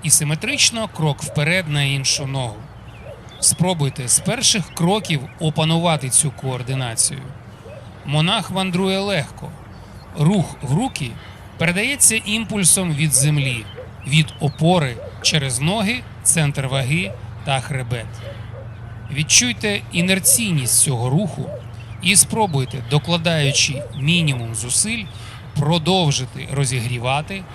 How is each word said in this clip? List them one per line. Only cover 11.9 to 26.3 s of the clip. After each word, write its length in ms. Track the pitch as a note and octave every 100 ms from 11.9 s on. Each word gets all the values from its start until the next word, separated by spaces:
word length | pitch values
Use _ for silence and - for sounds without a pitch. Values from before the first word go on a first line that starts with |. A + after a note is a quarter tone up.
| C#4+ - A3
імпульсом 680 | F#3+ A3 G3+ G#3 E3+ G3 F3+
від 180 | C#3+ D#3
землі, 520 | C3+ D3 D3 C3+ A#2+ G2 - - - -
від 200 | D#3 D3 -
опори 560 | D3 - D#3+ F3+ C3+ A2+ - -
через 380 | - D#3 C3+ B2+
ноги, 400 | D#3 A3 G3 B3 - -
центр 440 | - E3 C#3+ C#3+ C3
ваги 460 | C3+ B2+ E3 F#3+ - - -
та 160 | D3 C3+
хребет. 460 | A#2+ C3+ A#2 A#2+ A2 - A#2 - - - - - - - -
Відчуйте 680 | C#3+ D#3 - B3 - G#3+ G3+ -
інерційність 880 | E3+ F3+ F#3+ - - G#3+ D3+ B2 -
цього 280 | D3+ A#2+ B2
руху 400 | D3+ G3+ - - - - - - -
і 140 | F3 G3
спробуйте, 640 | - A3+ G3+ C#3 B2+ C3 A#2+
докладаючи 920 | D3 E3+ E3+ E3+ D#3+ C#3 - - B2 - C#3
мінімум 580 | C#3+ F3 D#3 B2+ A2+
зусиль, 500 | A2+ A#2+ - G#3+ A#3 F3+ - - - - -
продовжити 880 | C#3+ E3+ D#3+ F#3+ D#3 B2+ B2+